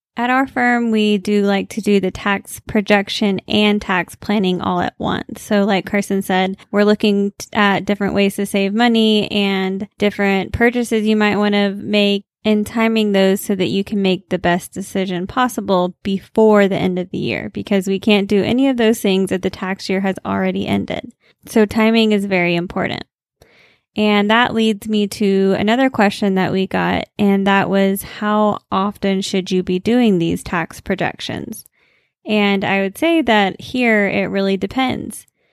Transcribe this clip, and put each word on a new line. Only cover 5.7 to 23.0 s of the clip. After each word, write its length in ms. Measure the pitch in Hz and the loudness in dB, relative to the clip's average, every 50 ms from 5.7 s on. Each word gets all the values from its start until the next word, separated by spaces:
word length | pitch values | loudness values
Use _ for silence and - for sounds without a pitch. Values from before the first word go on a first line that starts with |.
| 196 185 - | 0 0 -2
Carson 360 | - - 202 196 - 196 196 | -2 -2 -2 -2 -2 -2 -2
said, 360 | 190 - 185 185 190 190 190 - - _ | -2 0 0 0 0 0 -4 -8 -8 _
we're 140 | - 202 208 | 0 2 4
looking 480 | 208 214 - - 208 202 202 202 202 | 4 4 4 2 2 2 2 0 -2
t-, 160 | - - - - - | -4 -8 -14 -4 0
at 320 | 214 208 202 196 170 190 | 2 2 2 2 0 0
different 280 | - 202 - 202 196 - | -2 -2 -2 -2 -2 0
ways 220 | 202 202 196 - | 0 0 0 0
to 100 | - 202 | -4 -4
save 280 | - - 202 196 196 202 | -2 -2 -2 -2 0 0
money 580 | 226 240 240 226 226 220 220 214 214 - - | 2 2 4 4 4 4 4 4 2 0 0
and 560 | - 208 202 196 196 190 190 190 190 190 208 - _ | -2 -2 0 0 0 -2 -2 -2 -4 -6 -8 -10 _
different 540 | - 208 202 - - 202 196 196 190 185 - | -2 -2 -2 0 0 0 0 0 0 -2 -2
purchases 560 | - - 233 240 240 247 240 - 233 220 208 | 0 0 2 2 2 0 -2 0 0 0 2
you 80 | 220 214 | 2 2
might 220 | 214 214 208 208 | 2 2 2 2
want 180 | 202 208 208 202 | 2 2 2 2
to 140 | 202 202 196 196 | 2 0 0 -2
make 500 | 202 - - 208 208 202 202 202 196 - _ _ _ - | -4 -4 0 2 2 2 2 0 -2 -4 _ _ _ 0
and 240 | 214 214 208 208 | 0 2 0 0
timing 460 | - - 233 226 226 226 220 214 208 196 | -2 -2 0 0 2 2 2 2 2 4
those 260 | 190 190 190 190 202 | 4 4 4 2 0
so 160 | - - 202 | -2 -2 -2
that 140 | 185 185 110 | -2 -2 0
you 160 | 180 196 196 | -2 -2 -2
can 160 | - 220 202 | -2 -2 0
make 260 | 196 190 185 180 - | 0 0 0 -2 -4
the 100 | - 185 | -4 -4
best 360 | 175 - 175 175 185 - - - | -2 0 0 0 -2 -4 -8 -12
decision 540 | 190 196 - - 196 185 190 180 175 185 | -12 -10 -6 -6 -4 -4 -4 -4 -6 -6
possible 680 | - - 262 254 240 - 226 196 202 190 180 180 180 - _ - | -4 -2 -2 -2 -2 -2 -4 -2 0 0 0 0 -2 -4 _ -6
before 640 | 202 196 190 - - - 220 220 214 208 208 202 | -4 -4 -4 -6 -2 2 4 6 6 6 6 4
the 80 | 190 196 | 4 2
end 240 | - 185 185 180 185 | 0 -2 -2 -2 -4
of 100 | 180 - | -6 -6
the 60 | - | -6
year, 320 | - - - 92 - - 208 | -6 -4 -4 -4 -6 -6 -8
because 380 | - 208 196 - 208 196 185 | -8 -8 -4 -2 -2 0 0
we 100 | 196 196 | -2 -4
can't 300 | 190 - 220 208 202 202 | -2 0 2 2 2 2
do 160 | 202 214 196 185 | 2 0 0 2
any 240 | - 233 254 269 | 2 0 2 2
of 80 | 277 262 | 2 2
those 240 | 240 226 220 233 - | 2 2 2 2 2
things 320 | - 202 190 190 190 180 | 0 0 0 0 0 0
if 100 | 190 185 | -2 -4
the 80 | 185 190 | -4 -6
tax 400 | - - 196 185 190 - - - | -6 -6 -6 -6 -6 -6 -4 -4
year 120 | 190 190 | -2 -2
has 160 | 196 190 185 - - | -2 -2 -4 -4 -6
already 420 | 190 196 196 190 190 185 196 - | -4 -4 -2 -2 -2 -2 -4 -4
ended. 460 | - - 196 - - - - - 240 - _ _ _ _ _ - | -2 -2 -2 -2 -4 -6 -8 -8 -12 -16 _ _ _ _ _ -8
So 200 | - - 226 214 | 0 2 2 2
timing 460 | 208 - 226 214 220 226 226 220 214 | 2 2 2 2 4 4 4 4 2
is 140 | 214 202 202 | 2 0 0
very 300 | 202 196 180 175 175 170 | 0 0 0 2 2 0
important. 500 | 170 175 - - 185 175 - - - | -2 -2 -4 -4 -4 -4 -4 -6 -8